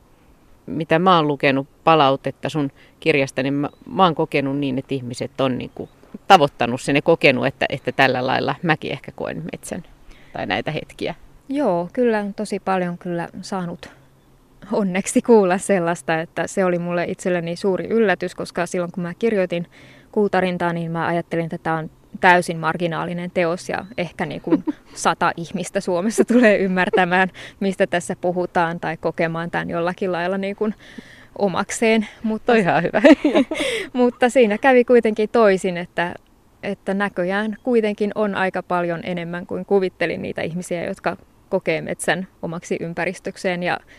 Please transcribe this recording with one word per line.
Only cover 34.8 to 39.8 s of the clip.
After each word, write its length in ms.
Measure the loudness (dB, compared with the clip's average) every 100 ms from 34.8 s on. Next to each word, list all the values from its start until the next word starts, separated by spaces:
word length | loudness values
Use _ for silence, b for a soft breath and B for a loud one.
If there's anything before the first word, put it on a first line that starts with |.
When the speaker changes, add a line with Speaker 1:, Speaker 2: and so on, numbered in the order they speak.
Speaker 2:
kuitenkin 440 | 6 4 4 0 2
toisin, 480 | 4 6 4 0 -4
että, 380 | -6 -4 -6 -8 _ _ _ _
että 320 | -8 -6 -4
näköjään 600 | -2 -2 -2 -2 -2 -4 -4
kuitenkin 500 | 0 2 2 0 -2
on 200 | 0 -2
aika 280 | 0 -2 -2
paljon 380 | -2 -2 -2 -4
enemmän 440 | -6 -6 -6 -10 -8
kuin 180 | -8
kuvittelin 580 | 0 0